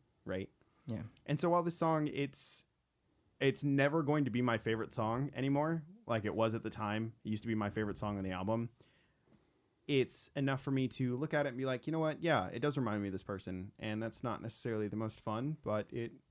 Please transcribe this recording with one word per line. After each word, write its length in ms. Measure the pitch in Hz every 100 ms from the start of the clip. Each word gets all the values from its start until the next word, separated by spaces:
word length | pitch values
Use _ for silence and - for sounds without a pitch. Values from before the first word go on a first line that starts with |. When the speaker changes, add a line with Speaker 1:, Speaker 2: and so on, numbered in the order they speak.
| _ _
Speaker 1:
right? 260 | - 92 98 _ _ _ -
Speaker 2:
Yeah. 140 | 110 110 - -
Speaker 1:
And 120 | 147
so 120 | 175
while 140 | 175
this 120 | 170 165
song, 320 | 165 160 151
it's, 560 | - 139 - - - - _ _ _ _ _ _ _
it's 200 | 135 135
never 420 | 143 139 139 160
going 200 | 143 151
to 80 | 135
be 100 | 110
my 160 | 123 113
favorite 360 | - 113 110
song 360 | - 110 117 139 -
anymore, 480 | 135 139 156 165 151 190 -
like 160 | 117
it 100 | 104
was 200 | 98 113 110
at 80 |
the 60 | 110
time. 420 | 107 107 107 113 - -
It 60 |
used 120 | 110
to 40 | 117
be 60 | 110
my 140 | 101
favorite 280 | 101 107 98
song 200 | 107 101
on 60 |
the 80 | 95
album. 380 | 92 95 113 117 - - _ _ _ _ _ _ _ _ _ -
It's 440 | 143 120 - - -
enough 240 | 139 135
for 100 | -
me 160 | 135 131
to 280 | - 127 123
look 160 | 151
at 120 | 151 139
it 40 |
and 80 | 120
be 80 | 131
like, 220 | 127 139
"You 40 |
know 80 | 160
what? 240 | 156 151
Yeah, 240 | 165 135 92
it 120 | 120
does 160 | 147 139
remind 240 | 117 104
me 80 | 101
of 20 |
this 120 | 95
person." 500 | - 98 - 92 95 -
And 220 | 110 107
that's 220 | 113 -
not 180 | 123 107
necessarily 460 | 110 - 123 110 104
the 80 | 104
most 240 | 110 -
fun, 380 | - 110 135 156
but 260 | 110 107 104
it 220 | - 117 - _